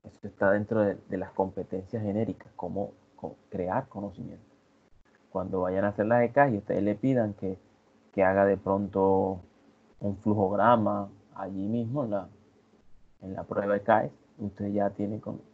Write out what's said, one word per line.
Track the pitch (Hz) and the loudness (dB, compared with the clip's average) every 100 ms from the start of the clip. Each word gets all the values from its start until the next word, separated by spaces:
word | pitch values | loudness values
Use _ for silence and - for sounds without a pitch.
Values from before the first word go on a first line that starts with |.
Eso | - - 104 | -20 -16 -16
está | - 98 | 0 2
dentro | 101 107 110 | 4 2 2
de, | 101 90 - | 2 0 -6
de | 92 | -8
las | 90 | -6
competencias | - 95 95 90 92 92 117 | -2 -2 -2 -8 -8 -6 -6
genéricas, | 107 101 113 90 - | -2 -2 -2 -4 -12
cómo, | - 90 95 104 - _ _ | -12 -8 -6 -6 -10 _ _
cómo | - - _ | -12 -12 _
crear | 95 90 104 - | -6 -4 -4 -4
conocimiento. | 101 101 - 87 85 - _ _ _ _ _ _ _ _ | -8 -10 -10 -14 -16 -20 _ _ _ _ _ _ _ _
Cuando | 92 92 95 | -8 -4 -2
vayan | 90 92 | 0 0
a | 104 | 0
hacer | 104 104 | 0 2
las | 120 | 4
ecas | 120 120 143 | 4 4 4
y | 107 | 2
ustedes | - 95 | -2 0
le | 101 | 0
pidan | 107 135 127 110 | 0 0 2 0
que, | 101 95 92 _ _ _ _ _ | -2 -8 -8 _ _ _ _ _
que | - | 2
haga | 92 98 | 4 6
de | 98 98 | 4 4
pronto | 98 98 101 98 95 95 95 92 - _ _ _ _ - | 2 0 0 2 4 4 2 -4 -10 _ _ _ _ -10
un | 101 101 | -8 -4
flujograma | - 107 95 101 104 120 104 101 101 - _ | 0 2 2 4 4 4 4 -2 -6 -12 _
allí | - 98 98 98 | -12 -10 -6 -4
mismo | 117 113 139 | -4 -4 -4
en | 120 | -4
la, | 101 87 - _ _ _ _ _ - - _ | -4 -6 -14 _ _ _ _ _ -20 -20 _
en | 95 | -12
la | 95 | -10
prueba | 87 101 101 101 | -6 -4 -2 -2
ecaes, | 101 107 147 - _ - | 2 2 2 -6 _ -12
usted | 104 - 101 | -10 -6 -4
ya | 104 101 | -2 -2
tiene, | 101 104 107 | -2 -6 -6
con, | - - - | -10 -12 -16